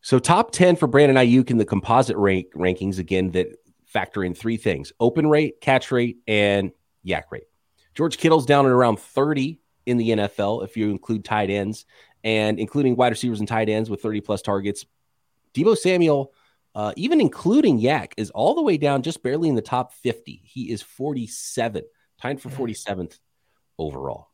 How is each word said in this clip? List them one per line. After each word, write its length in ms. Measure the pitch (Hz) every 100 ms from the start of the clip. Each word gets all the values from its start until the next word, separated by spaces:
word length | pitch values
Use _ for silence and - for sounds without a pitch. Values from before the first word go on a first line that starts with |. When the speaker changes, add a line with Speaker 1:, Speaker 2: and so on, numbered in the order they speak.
Speaker 1:
So 160 | - 127
top 320 | - 180 233
ten 260 | - 180 175
for 100 | 143
Brandon 320 | 135 147 135
Ayuk 320 | 123 127 127
in 80 | 117
the 80 | 101
composite 500 | 101 - 117 131 104
rank, 360 | 101 92 90
rankings, 440 | 76 92 90 95 95
again, 340 | 82 95 92
that 160 | 87 90 - _ _
factor 400 | _ 104 92 104
in 80 | 90
three 240 | 87 113 113
things: 380 | 107 76 69 _
open 280 | 117 - 151
rate, 340 | 151 151 -
catch 320 | - 131 -
rate, 240 | 127 120 - -
and 460 | 107 104 101 95 _ _ _
yak 280 | 90 80 -
rate. 140 | - - _ _ _ _
George 220 | - 160 -
Kittle's 300 | 160 160 127
down 180 | 143
at 80 | 135
around 260 | 123 120 107
thirty 600 | - - 143 147 135 165 _ _
in 140 | - 123
the 120 | 113
N 80 | 110
F 220 | 101 -
L 220 | 101 113
if 120 | 95
you 160 | - 107
include 320 | 98 - 110
tight 280 | - 107 98
ends, 340 | 101 98 113 _ _ _ _
and 340 | 110 110 107 107
including 380 | 107 143 135 123
wide 160 | 120
receivers 280 | 110 123 110
and 80 | 104
tight 200 | 113 110
ends 220 | 107 110
with 100 | 101
thirty 220 | 110 107
plus 180 | - 101
targets. 460 | - 98 101 101 - _ _ _ _ _ _
Deebo 240 | - 185 220
Samuel, 560 | 180 180 165 143 135 _ _ _ _
uh, 200 | 104 104 -
even 240 | 220 320
including 560 | 190 - 175 262 277 123
yak, 360 | 120 147 85 -
is 140 | 107
all 240 | - 147
the 80 | 302
way 160 | 294 160
down 240 | 143 139
just 200 | 139 156
barely 280 | 123 143 165
in 40 |
the 60 | 123
top 320 | - 127 127
fifty. 480 | - 123 113 - -
He 260 | _ 131 123
is 100 | 110
forty-seven, 1040 | - - 139 131 113 - - - 117 98 - _ _ _
tied 220 | 127 139
for 80 | -
Speaker 2:
Mm. 60 |
Speaker 1:
forty-seventh 640 | 135 120 104 104 98 82 _ _ _ _ _ _ -
overall. 520 | 78 67 69 57 -